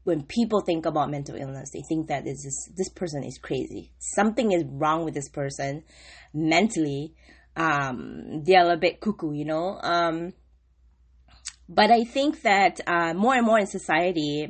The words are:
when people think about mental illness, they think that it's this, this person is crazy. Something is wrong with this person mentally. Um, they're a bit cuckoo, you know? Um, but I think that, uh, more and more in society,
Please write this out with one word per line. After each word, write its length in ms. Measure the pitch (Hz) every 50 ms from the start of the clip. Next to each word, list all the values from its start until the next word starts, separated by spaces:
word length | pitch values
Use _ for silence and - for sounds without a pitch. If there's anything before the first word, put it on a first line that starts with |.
| _
when 200 | 190 170 151 139
people 360 | - - 233 233 220 214 196
think 260 | 185 - 170 160 165
about 240 | 165 151 151 143 143
mental 280 | 147 143 143 143 - -
illness, 320 | 135 135 135 135 135 - -
they 80 | - 147 -
think 220 | 160 160 156 -
that 180 | 147 135 - -
it's 160 | 135 139 143
this, 320 | 139 135 - - - -
this 140 | 175 190 -
person 340 | - - 190 165 151 143 123
is 160 | 123 131 -
crazy. 520 | - - 143 131 120 - 101 101 - - - _
Something 520 | - - - 196 208 220 214 - 247 214
is 140 | 185 170 156 135
wrong 380 | 135 139 156 151 156 165 165
with 80 | 156 151
this 160 | 151 139 -
person 540 | - 151 139 139 139 - 139 139 139 156 - _ - - - - - - - - -
mentally. 800 | 151 160 156 160 170 202 214 - 165 156 147 139 139 147 160 - _ - - - - _ _ _
Um, 880 | 160 165 160 147 143 139 131 127 98 69 53 62 76 - - 107 156 147
they're 260 | 170 190 180 175 170
a 60 | 175
bit 240 | 160 180 170 - -
cuckoo, 320 | - 214 196 - 175 151
you 140 | 147 147 147
know? 340 | 151 156 160 170 190 202 -
Um, 520 | - 156 170 170 170 170 160 165 170 180 - _ _ _ _ _ _ _ _ _ _ _ _ _ _ _ _ _ _ _ - - - - - _ _ -
but 200 | 170 - 214 214
I 140 | 233 226 233
think 380 | 233 - 277 277 302 - -
that, 400 | - 220 196 196 196 175 170 - -
uh, 280 | - 175 170 170 165 165
more 220 | 180 208 247 269
and 100 | 247 233
more 140 | 220 220 220
in 60 | 196
society, 800 | 190 - 185 - - 165 156 175 185 180 160 151 147 147 147 151